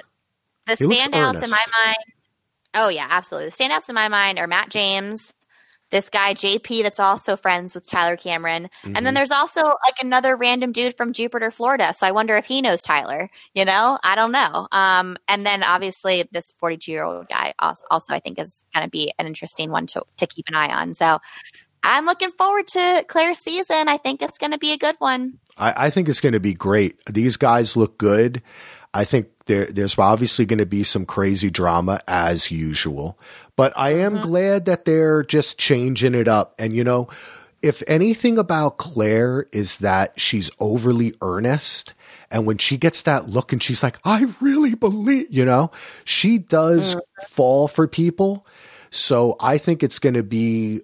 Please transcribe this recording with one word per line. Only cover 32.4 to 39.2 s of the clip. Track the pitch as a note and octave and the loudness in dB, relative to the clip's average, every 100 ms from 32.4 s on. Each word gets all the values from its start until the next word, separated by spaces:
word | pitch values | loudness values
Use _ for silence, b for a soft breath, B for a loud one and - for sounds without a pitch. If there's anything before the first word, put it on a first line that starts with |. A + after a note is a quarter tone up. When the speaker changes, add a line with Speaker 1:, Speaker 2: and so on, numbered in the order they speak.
| - | -2
Speaker 2:
usual, | E2 D#2+ D2+ D#2+ C#2+ D2+ - B B B | -2 -4 -4 -4 -6 -8 -12 B B B
but | - C3 - | 0 0 2
I | C3+ | 0
am | D#3 G3 | 0 0
Speaker 1:
Mm-hmm. | G#3 F#3 | -2 -2
Speaker 2:
glad | F3 F#3+ G3+ | 0 0 0
that | F3 F3 - | 0 -2 2
they're | D#3+ D#3 D3+ | 2 4 2
just | D3 D3+ C#3 - | 2 0 0 -2
changing | - C3 B2+ B2+ B2+ | 2 2 2 0 2
it | B2 A2+ | 2 2
up. | G#2+ G2 - | 2 0 -4
And, | A2 | -4
you | A2 | 0
know, | A#2+ B2 B2 B B B B _ | 0 0 -2 B B B B _
if | D#3 - - | -2 0 0
anything | D#3 G3+ A3 A#3+ A3+ | 2 2 2 2 2
about | F#3+ D#3+ D3 - | 2 0 0 -2
Claire | - B2+ G#2+ A2 | -6 0 2 4